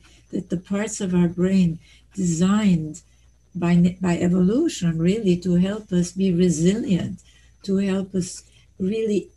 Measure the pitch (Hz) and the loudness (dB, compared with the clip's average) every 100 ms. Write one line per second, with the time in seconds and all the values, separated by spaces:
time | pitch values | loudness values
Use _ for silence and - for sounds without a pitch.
0 | - _ - - - 175 - 202 214 - | -20 _ -10 -10 -6 -8 -4 -6 -4 -6
1 | 196 180 175 175 185 190 175 160 - - | -2 2 0 0 0 2 2 -2 -12 -20
2 | _ - 180 160 185 208 208 175 156 151 | _ -6 -2 0 2 2 2 2 -2 -12
3 | _ _ _ _ _ 175 170 175 180 180 | _ _ _ _ _ -4 2 4 4 2
4 | 185 170 180 180 180 233 330 - 170 160 | -2 0 0 2 2 2 0 -2 -2 0
5 | 165 214 202 175 180 175 190 - - 180 | 0 0 2 0 2 0 0 -2 -4 -2
6 | 175 190 190 170 185 151 170 208 302 175 | -2 0 0 2 2 2 2 0 0 -2
7 | 117 - _ _ _ _ - 196 196 190 | -2 -10 _ _ _ _ -4 -2 0 -2
8 | 190 190 175 - - - _ - 185 220 | -4 -4 -6 -10 -20 -20 _ -6 -4 -2
9 | 220 202 - | -2 -2 -4